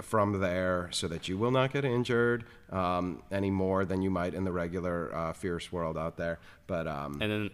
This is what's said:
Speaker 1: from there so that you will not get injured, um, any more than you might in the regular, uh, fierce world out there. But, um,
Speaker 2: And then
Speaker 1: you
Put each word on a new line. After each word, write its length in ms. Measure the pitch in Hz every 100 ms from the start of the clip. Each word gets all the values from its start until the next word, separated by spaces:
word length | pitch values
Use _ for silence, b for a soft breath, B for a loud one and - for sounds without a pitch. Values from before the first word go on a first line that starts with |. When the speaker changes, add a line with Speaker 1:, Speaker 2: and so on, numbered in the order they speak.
Speaker 1:
from 380 | - 110 101 101
there 500 | 95 90 92 90 87
so 160 | - 92
that 200 | 82 -
you 100 | 92
will 140 | 117
not 200 | 131 135
get 100 | 139 139
injured, 600 | 120 120 120 120 120 117 B B
um, 500 | 95 90 90 90 76 -
any 180 | 98 98
more 340 | 98 92 95 95
than 160 | 95
you 60 | 95
might 220 | 92 87 82
in 80 |
the 80 | 95
regular, 600 | 87 87 90 87 85 80 76
uh, 180 | 82
fierce 380 | 78 98 85 -
world 260 | 90 82 78
out 180 | 82 82
there. 220 | 85 82 B B -
But, 200 | 90 80
um, 260 | 73 71 71
Speaker 2:
And 100 | 107
then 100 | 107
Speaker 1:
you 60 | 104